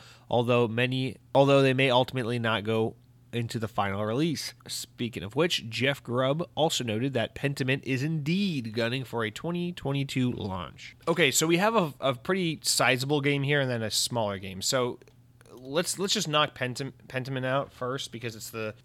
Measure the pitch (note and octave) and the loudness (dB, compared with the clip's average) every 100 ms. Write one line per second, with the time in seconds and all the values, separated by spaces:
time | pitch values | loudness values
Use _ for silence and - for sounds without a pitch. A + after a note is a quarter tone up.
0 | - - - A#2+ A#2+ A#2+ A#2 A2+ B2+ C3 | -14 -20 -2 0 4 4 2 0 0 0
1 | C3 - _ C#3 C#3 C#3 C3+ C3 C3+ B2 | -4 -6 _ 6 8 8 6 4 4 4
2 | B2+ C3 A#2 A#2+ A2+ A2 G#2 A2+ A2+ - | 4 0 -2 0 0 0 0 0 0 -4
3 | - - - A#2+ A#2 A#2 A2 - G2+ G2 | -18 -20 -8 -6 -4 -4 -4 -2 -2 0
4 | G#2+ A#2+ E3+ C3 - - - - - - | -2 0 0 -2 -6 -12 -12 -10 -10 -8
5 | A#2+ G2+ F#2+ C3+ F3 - A2 A2 C3 C#3 | -6 -6 -6 -2 0 -2 -4 -2 -2 -2
6 | - A#2+ C3 D#3 F3 - D#3+ - A#2+ G#2+ | -4 0 0 0 -4 -2 0 0 -2 -2
7 | C#3 B2+ G#2+ - C#3 C#3+ C3 C#3+ - C3 | 0 0 -2 -2 -4 -2 -2 -2 -2 -2
8 | D3+ D#3+ C#3+ F#3 G3+ C#3+ A2+ A2+ A#2 C3 | -2 -2 0 0 0 -2 -4 -2 0 -2
9 | A#2+ A#2 G#2+ - D#3+ F3 F3 F3 C#3 C#3 | -4 -4 -4 -4 -4 -4 -4 -4 -2 -2
10 | C3+ C3 B2 - G2+ F#2 C#2+ - - - | 0 0 0 0 -4 -6 -8 -12 -20 -6
11 | - F3 C#3+ B2 D#3+ E3+ G#3+ A3+ D#3+ - | -2 4 4 4 4 4 4 2 0 0
12 | C3+ B2+ - F#3+ E3 D3+ - - B2 B2+ | -2 -2 0 0 0 -2 0 2 4 2
13 | C3+ D3+ C#3 C#3+ C#3 D3 C3 A#2 A2 - | 2 2 2 0 2 2 2 0 -2 -2
14 | - B2 G#2 G2 G2 F#2 - C3+ B2 - | -2 0 -2 -2 -8 -6 -2 0 0 -4
15 | - - - - - A#2 C3 D3+ F3 D3+ | -14 -20 -20 -20 -20 -18 -4 -2 -2 -2
16 | G3 G#3+ D#3 D3+ D3 - B2 A#2+ C3+ - | -2 -2 2 2 2 0 -6 -4 -8 -10
17 | - C3 B2+ C3 B2+ C#3 - - B2 C3+ | -10 -8 -4 -4 -2 -2 -2 -6 -6 -6
18 | - A#2 A#2 A2 - A2+ G#2+ - | -8 -10 -10 -10 -10 -8 -8 -8